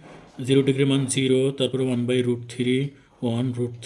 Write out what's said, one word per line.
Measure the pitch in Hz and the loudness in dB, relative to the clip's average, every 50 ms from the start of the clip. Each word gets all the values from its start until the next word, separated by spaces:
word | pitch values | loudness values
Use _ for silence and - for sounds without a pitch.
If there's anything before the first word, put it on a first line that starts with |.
| - - - - - - - - 127 | -20 -20 -20 -20 -20 -16 -12 -6 0
জিরো | 123 135 139 | 2 4 4
ডিগ্রির | 131 135 131 135 139 | 4 4 2 2 2
মান | 135 135 139 135 | 2 2 2 0
জিরো, | 123 - 135 135 127 127 131 131 139 | 0 0 0 2 2 2 2 2 0
তারপরে | 139 - 131 120 131 131 131 | 0 -2 -2 -2 0 -2 -2
one | 127 127 120 120 | 0 0 0 0
by | 117 127 127 | 0 0 0
root | 123 123 120 120 120 - | 0 0 -2 -4 -6 -8
three, | - - 123 123 127 131 143 139 - - - _ _ - 131 | -6 -2 0 0 2 0 0 -4 -6 -12 -20 _ _ -6 -4
one | 120 113 117 127 127 | -2 -2 -2 -2 -2
root | 120 120 120 120 - - - | -2 -4 -4 -6 -6 -8 -6